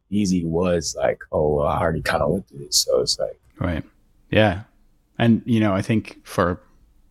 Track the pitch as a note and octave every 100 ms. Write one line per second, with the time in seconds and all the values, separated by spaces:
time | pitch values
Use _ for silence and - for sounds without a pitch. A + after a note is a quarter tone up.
0 | - G2+ F#2+ F#2 E2 E2 F2+ F2 C#2+ -
1 | C2 - - F2 D2+ D2 D#2 D#2 E2+ D#2+
2 | C#2 D#2 D2 F#2 - - C#2 - - B1+
3 | - - - - _ - F2+ D#2+ - _
4 | _ _ - G#2+ G#2+ F#2+ - _ _ _
5 | _ - A#2 A2 - A2+ G#2+ F#2+ G#2 A2
6 | - - - - F2 F2+ - _ _ _
7 | _